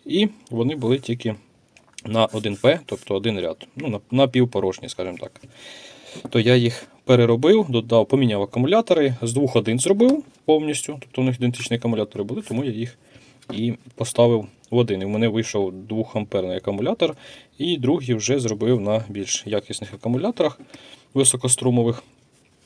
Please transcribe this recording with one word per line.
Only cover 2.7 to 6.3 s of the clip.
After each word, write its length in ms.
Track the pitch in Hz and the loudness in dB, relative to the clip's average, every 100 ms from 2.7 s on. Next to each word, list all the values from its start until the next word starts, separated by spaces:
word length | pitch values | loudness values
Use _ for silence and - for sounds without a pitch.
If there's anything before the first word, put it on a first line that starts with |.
| 165 - | 2 0
тобто 300 | 101 - 98 | -10 -4 -4
один 240 | 110 101 | -2 -2
ряд, 280 | 85 80 - - | -4 -8 -14 -10
ну, 120 | 147 | -8
на, 120 | 104 - | -8 -2
на 160 | 127 131 | 2 2
півпорожні, 640 | 127 123 98 95 92 - | 4 2 0 -2 -4 -10
скажімо 280 | - 92 87 | -8 -8 -10
так. 220 | - - - - - - - - - - | -14 -18 -20 -20 -20 -20 -20 -20 -20 -18
То 100 | - | -4